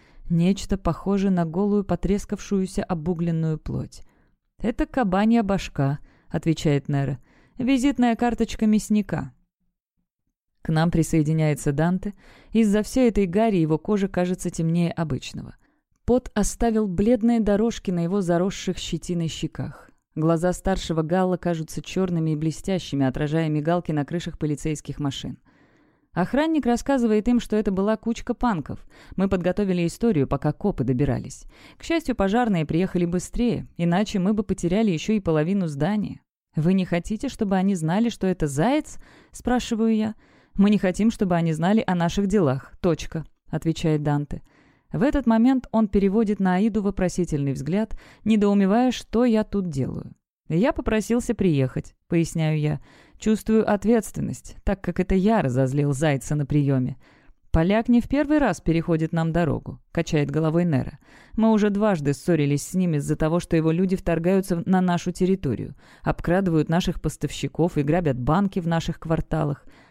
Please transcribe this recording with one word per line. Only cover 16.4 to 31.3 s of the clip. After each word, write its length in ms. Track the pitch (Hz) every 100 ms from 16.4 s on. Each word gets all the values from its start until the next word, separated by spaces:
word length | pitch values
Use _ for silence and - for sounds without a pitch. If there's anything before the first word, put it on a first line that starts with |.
| 196 - 233 214 214
бледные 540 | 170 208 247 233 233
дорожки 500 | 202 202 226 - -
на 100 | 175
его 200 | 170 202
заросших 560 | 170 170 190 - - 175
щетиной 500 | - 160 - 175 160
щеках. 600 | - 156 - 156 - - _ _ -
Глаза 380 | 156 165 180
старшего 480 | 175 190 190 - 160
Галла 360 | 160 180 185 180
кажутся 440 | 175 165 156 -
черными 500 | - 185 190 170 160
и 40 | 151
блестящими, 680 | 160 151 - 185 - 143 131
отражая 440 | 127 151 160 160
мигалки 420 | 151 151 175 170
на 140 | 156 139
крышах 320 | 170 170 -
полицейских 640 | 151 147 160 151 - -
машин. 380 | 143 - - - _ _ _ _ _ _ _
Охранник 520 | - 180 262 320 311 240
рассказывает 600 | 240 - 277 233 214 220
им, 120 | 240
что 160 | - 214
это 140 | 208
была 260 | 185 202 220
кучка 360 | 226 233 -
панков. 520 | 233 247 175 - - - - - -
Мы 100 | 190
подготовили 580 | 190 175 180 202 175 170
историю, 420 | - 233 165 131
пока 260 | 139 151
копы 300 | - 107 -
добирались. 640 | 123 127 139 123 139